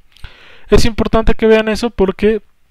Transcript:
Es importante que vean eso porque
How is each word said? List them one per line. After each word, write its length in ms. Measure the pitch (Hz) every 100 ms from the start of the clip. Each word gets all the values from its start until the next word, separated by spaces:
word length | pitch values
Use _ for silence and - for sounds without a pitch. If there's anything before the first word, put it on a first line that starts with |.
| _ _ - - - - -
Es 160 | 208 240
importante 500 | 214 220 226 220 -
que 100 | 220
vean 240 | 220 220
eso 220 | 208 -
porque 500 | - 190 185 208 220 - _ _